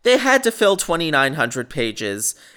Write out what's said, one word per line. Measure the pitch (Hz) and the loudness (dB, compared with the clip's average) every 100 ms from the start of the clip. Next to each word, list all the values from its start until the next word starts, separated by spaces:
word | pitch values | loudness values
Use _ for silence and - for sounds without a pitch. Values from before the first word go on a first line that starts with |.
They | 240 254 | 2 2
had | 254 262 | 4 2
to | 233 | 2
fill | - 208 190 | 2 2 2
twenty-nine | - 165 165 143 135 | 0 -2 0 2 0
hundred | 151 120 127 120 | 0 -2 -4 -6
pages. | - 113 101 107 101 110 - - | -4 -4 -4 -6 -4 -6 -8 -20